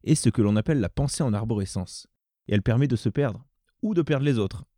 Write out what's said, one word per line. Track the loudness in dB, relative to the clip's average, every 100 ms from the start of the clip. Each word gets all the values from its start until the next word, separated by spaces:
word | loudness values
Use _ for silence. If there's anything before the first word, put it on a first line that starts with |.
est | 2
ce | 2 2
que | 2
l'on | 2 2
appelle | 0 0
la | 0
pensée | -2 -4 -2
en | -2
arborescence, | -2 -2 -2 -4 -6 -8 -12 -20 _ _ _ -2
et |
elle | 0
permet | 2 2 2
de | 0
se | 0
perdre, | 0 -2 -4 -16 _ _ _
ou | -2
de | 0
perdre | 0 0
les | 2 2
autres | 0 -4 -14